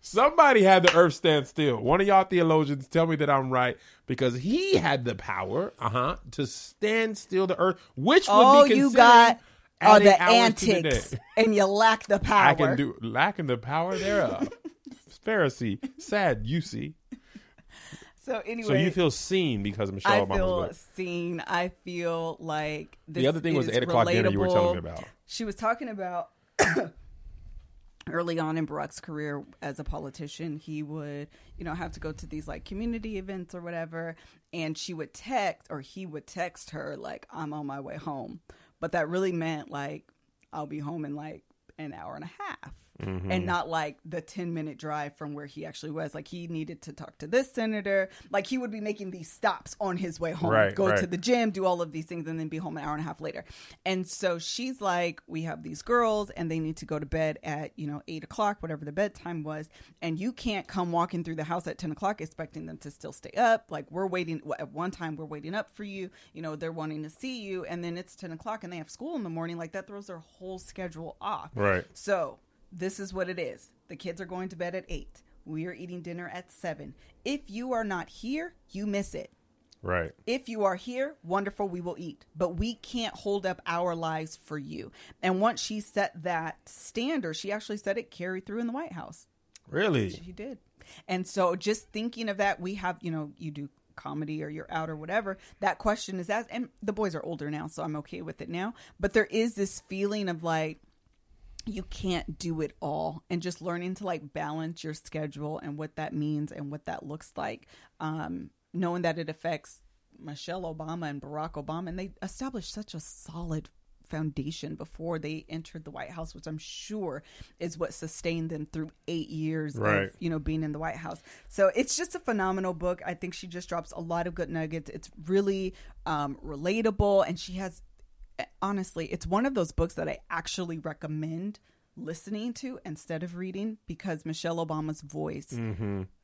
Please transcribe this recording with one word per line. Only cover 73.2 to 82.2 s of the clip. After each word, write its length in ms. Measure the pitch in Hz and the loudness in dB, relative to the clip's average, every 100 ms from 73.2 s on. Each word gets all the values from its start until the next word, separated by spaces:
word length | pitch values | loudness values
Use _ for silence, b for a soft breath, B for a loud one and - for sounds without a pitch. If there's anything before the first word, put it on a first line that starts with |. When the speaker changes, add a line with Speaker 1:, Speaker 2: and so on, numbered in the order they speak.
| 185 | -6
Speaker 2:
it 80 | 180 | -4
is. 320 | 147 - - _ _ | -8 -10 -18 _ _
The 80 | 139 | -12
kids 240 | 185 165 | -10 -10
are 60 | 185 | -8
going 220 | 180 185 | -8 -8
to 80 | 170 | -6
bed 180 | 175 | -6
at 100 | 185 180 | -6 -8
eight. 340 | 160 - - _ - - | -10 -10 -20 _ -20 -10
We 200 | 156 170 | -8 -8
are 60 | |
eating 300 | 175 175 180 | -10 -12 -12
dinner 260 | 165 175 175 | -10 -10 -10
at 220 | 131 180 | -12 -14
seven. 440 | - 180 151 143 - b b | -10 -8 -8 -12 -18 b b
If 240 | - 285 294 | -6 -6 -6
you 240 | 208 247 | -10 -4
are 120 | 240 | -2
not 240 | 220 185 - | -2 -4 -8
here, 440 | - 226 285 349 _ _ | -10 -6 -6 -6 _ _
you 180 | 190 208 | -8 -4
miss 280 | 202 196 | -2 -4
it. 160 | - - _ _ _ _ _ | -8 -12 _ _ _ _ _
Speaker 1:
Right. 280 | 92 90 80 - - | -2 0 0 -6 -4
Speaker 2:
If 220 | 254 247 | -4 -4
you 160 | 220 | 0
are 100 | 196 | 0
here, 400 | 180 - 247 277 294 | 0 -6 -4 -4 -6
wonderful, 460 | 165 190 196 - 202 | -2 0 0 -4 -4
we 120 | 180 | -4
will 140 | 175 170 | -6 -8
eat. 300 | 175 143 | -10 -14